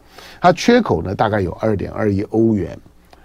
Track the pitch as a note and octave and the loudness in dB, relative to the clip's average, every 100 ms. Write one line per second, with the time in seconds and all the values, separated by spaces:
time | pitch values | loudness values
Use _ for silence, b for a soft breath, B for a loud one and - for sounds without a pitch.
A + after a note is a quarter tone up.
0 | B B B B F3 F3 - A#3+ - E2+ | B B B B 2 2 2 2 2 -2
1 | E2+ G2+ A2+ G#2 F2+ - A2 G2+ F2 - | -2 -2 0 0 -2 -2 -2 -2 -4 -4
2 | G#2+ G2 - A2 A2+ G#2+ E2 - - _ | -2 -2 -2 0 2 2 -4 -10 -20 _
3 | b b | b b